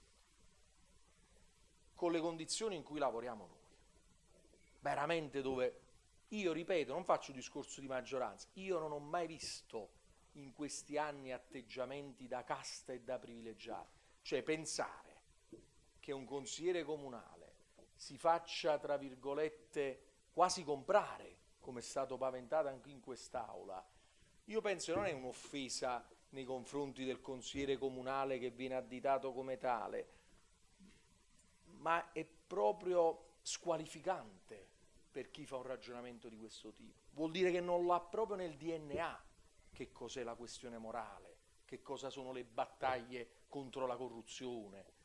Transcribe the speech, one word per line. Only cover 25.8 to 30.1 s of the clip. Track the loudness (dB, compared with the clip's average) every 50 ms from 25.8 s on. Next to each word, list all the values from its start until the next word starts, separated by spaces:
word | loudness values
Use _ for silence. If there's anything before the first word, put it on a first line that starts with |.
| 0 0 0 0 -2 -8 -18 -20 -20 -12
nei | -8 -6 -4
confronti | -2 -2 -2 -4 -2 -2 -2 0 -2 -2 -2 -2
del | -2 -2 -2
consigliere | -4 -6 -8 -6 -6 -6 -2 0 2 2 2
comunale | 4 2 0 0 -2 -2 0 2 2 2 2 2 2
che | 0 -2
viene | -2 -2 -2 0 0
additato | 0 0 -2 -2 0 4 4 6 6 4 0
come | -2 -2 -2 -2 -2 0
tale, | 2 2 2 2 0 -2 -2 -4 -4 -6